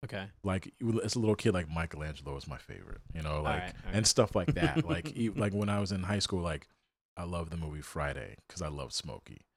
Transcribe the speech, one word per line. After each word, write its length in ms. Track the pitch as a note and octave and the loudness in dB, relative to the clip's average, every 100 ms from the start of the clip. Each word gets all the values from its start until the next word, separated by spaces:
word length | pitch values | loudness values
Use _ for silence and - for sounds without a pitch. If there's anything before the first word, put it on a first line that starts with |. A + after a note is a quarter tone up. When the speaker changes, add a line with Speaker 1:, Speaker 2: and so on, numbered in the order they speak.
Speaker 1:
Okay. 220 | A#2+ G#2 G2 - | -6 -6 -6 -4
Speaker 2:
Like, 300 | G2 F#2 - - A#2 A2+ | 0 0 0 -4 2 2
as 100 | G#2+ | 2
a 40 | B2 | 2
little 160 | A2 | 4
kid, 180 | G#2 A#2 | 4 4
like, 160 | F#2 E2 | 4 2
Michelangelo 680 | E2 E2 D2+ D2+ D2+ C#2+ | -2 -2 -2 -6 -6 -8
was 120 | C#2 - | -8 -8
my 120 | - | -10
favorite, 420 | - - F#2 - - | -10 -14 -12 -14 -10
you 80 | - | -6
know, 140 | D#2 D2+ | -2 0
Speaker 1:
All 60 | |
Speaker 2:
like, 180 | D2+ F#2 | 0 0
Speaker 1:
right, 120 | F2+ - | -2 -8
all 40 | - | -2
Speaker 2:
and 60 | F#2+ | 2
Speaker 1:
right. 100 | A2 | 4
Speaker 2:
stuff 280 | - A2 | 6 6
like 200 | G#2+ F2 | 6 2
that. 300 | - D#3+ C#3+ | 4 4 4
Speaker 1:
<laughs> 40 | - | 2
Speaker 2:
Like, 280 | C#3+ D3+ - | 0 -2 -2
e-, 140 | A2+ | 0
like, 220 | F#2+ G#2 | 2 0
when 160 | G2+ G#2 | 2 2
I 120 | G2+ | 2
was 120 | G2+ | 0
in 120 | F#2+ | -2
high 160 | F2+ G#2 | 0 0
school, 200 | F#2 F#2+ | 2 0
like, 260 | E2+ D2+ - _ _ _ _ - | 0 -4 -8 _ _ _ _ -8
I 80 | |
loved 260 | F2 F2 E2 | -4 -4 -4
the 60 | E2+ | -4
movie 260 | D#2 D2+ | -4 -6
Friday 540 | D2 - C#2+ C#2 G#1 - _ | -8 -2 -2 -2 -8 -14 _
'cause 140 | - | -6
I 60 | D#2+ | -6
loved 240 | D2 C2 | -4 -6
Smokey. 540 | - - G#1 - - _ | -6 -6 -10 -12 -20 _